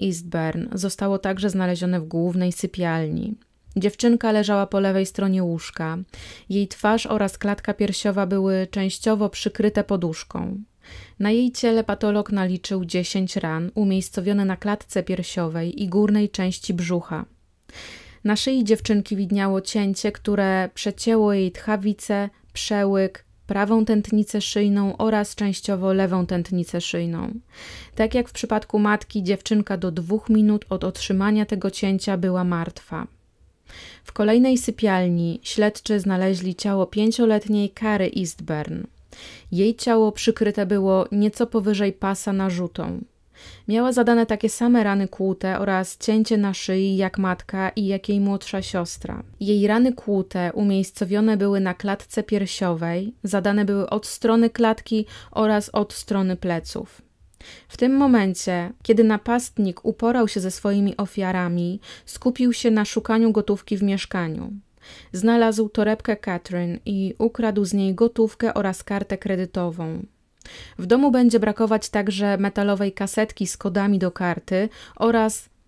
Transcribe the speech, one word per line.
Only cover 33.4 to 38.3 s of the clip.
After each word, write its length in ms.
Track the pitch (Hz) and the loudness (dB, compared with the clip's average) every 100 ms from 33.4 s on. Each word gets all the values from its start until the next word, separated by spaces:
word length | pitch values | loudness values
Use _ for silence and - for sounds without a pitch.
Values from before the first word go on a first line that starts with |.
| _ _ - - - - | _ _ -20 -20 -20 -20
W 80 | - | -12
kolejnej 460 | - 208 226 254 247 | 0 4 6 6 4
sypialni 800 | - 220 214 185 180 170 170 - | 0 0 2 2 2 2 0 -4
śledczy 580 | - - 208 208 - 208 | -6 0 0 0 -2 0
znaleźli 540 | 190 185 190 180 185 | 0 0 2 0 -2
ciało 320 | 175 202 196 185 | -4 -2 0 0
pięcioletniej 840 | 208 214 226 226 214 214 208 202 | 2 2 4 4 2 2 0 0
Kary 400 | - 220 208 185 - | -2 -2 0 0 -2
Eastburn. 680 | 175 | -6